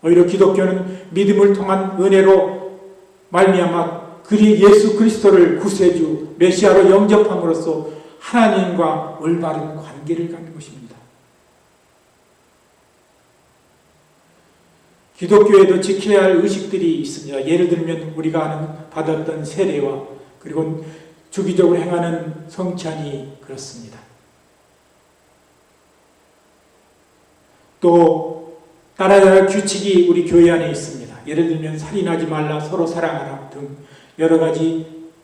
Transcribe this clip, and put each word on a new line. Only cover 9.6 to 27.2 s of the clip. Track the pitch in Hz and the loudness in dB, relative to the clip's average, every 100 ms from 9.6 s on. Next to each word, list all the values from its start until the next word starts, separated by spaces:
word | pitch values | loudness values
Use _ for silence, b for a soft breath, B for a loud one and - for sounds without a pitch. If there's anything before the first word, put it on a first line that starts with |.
| 156 151 | -10 -12
관계를 | - 139 147 165 170 | -16 -18 -10 -8 -8
갖는 | 165 165 | -10 -16
것입니다. | 160 147 135 117 - 123 _ _ _ _ _ _ _ _ _ _ _ _ _ _ _ _ _ _ _ _ _ _ _ _ _ _ _ _ _ _ _ _ _ _ _ _ _ _ _ _ _ | -20 -20 -20 -20 -20 _ _ _ _ _ _ _ _ _ _ _ _ _ _ _ _ _ _ _ _ _ _ _ _ _ _ _ _ _ _ _ _ _ _ _ _ _ _ _ _ _ _
기독교에도 | 180 214 208 196 190 180 | 2 4 6 6 6 4
지켜야 | - 196 214 202 | 0 -4 0 2
할 | 185 180 | 4 2
의식들이 | 196 196 - 185 165 147 | 0 -2 -6 -4 -2 -4
있습니다. | 139 - 143 139 135 | -6 -12 -12 -8 -2
예를 | 170 175 | 0 0
들면 | 165 165 165 156 | -2 -4 -8 -10
우리가 | 156 156 156 | -8 -6 -4
아는, | 156 151 - - - | -6 -8 -10 -14 -16
받았던 | - 156 151 - 156 | -10 -6 -6 -6 -10
세례와 | 147 - 185 147 139 135 - B B _ | -10 -4 -4 -2 -4 -6 -12 B B _
그리고 | 156 151 156 151 B B B B _ | -12 -8 -6 -8 B B B B _
주기적으로 | - 175 180 175 170 | -8 -6 0 2 2
행하는 | 165 175 170 160 - 156 - | -2 -4 -4 -6 -10 -14 -18
성찬이 | - 185 170 160 156 147 139 135 139 | -10 -10 -8 -10 -10 -10 -12 -14 -20
그렇습니다. | - 135 - 120 113 110 _ _ _ _ _ _ _ _ _ _ _ _ _ _ _ _ _ _ _ _ _ _ _ _ _ _ _ _ _ _ _ _ | -20 -18 -18 -20 -20 -20 _ _ _ _ _ _ _ _ _ _ _ _ _ _ _ _ _ _ _ _ _ _ _ _ _ _ _ _ _ _ _ _